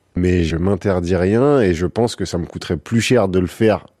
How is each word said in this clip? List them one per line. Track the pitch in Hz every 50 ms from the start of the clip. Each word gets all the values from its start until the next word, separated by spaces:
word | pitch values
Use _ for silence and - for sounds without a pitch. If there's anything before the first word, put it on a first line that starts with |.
| _ _ -
mais | 90 90 90 90 90 85
je | 78 82
m'interdis | 80 90 98 101 87 - 101 92 90 87 85 95
rien | 87 90 95 107 117 131 147 147 135
et | 107 92 85
je | 80 90
pense | 85 - 110 120 117 -
que | - 95
ça | - - 87
me | 82
coûterait | - - 82 - - 90 73
plus | - - 117 117 104
cher | - 127 120 98 95
de | 90 92
le | 90
faire | 85 - - 113 107 98 85 - - _ _